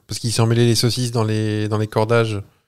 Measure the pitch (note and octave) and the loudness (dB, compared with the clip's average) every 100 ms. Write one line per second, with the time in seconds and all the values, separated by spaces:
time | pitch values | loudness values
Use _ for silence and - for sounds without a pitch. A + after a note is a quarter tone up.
0 | - G#2+ A#2+ A2 A2+ A#2 A#2+ A2 B2 B2 | -8 -8 -4 0 2 4 2 2 0 -2
1 | B2 A#2 A2 G#2+ G#2+ G#2+ G#2+ G#2+ G#2+ A#2 | -4 -2 -2 -2 -2 -2 -2 -2 -2 0
2 | A2 A#2 A2+ G2+ F#2+ _ | 2 2 0 -4 -10 _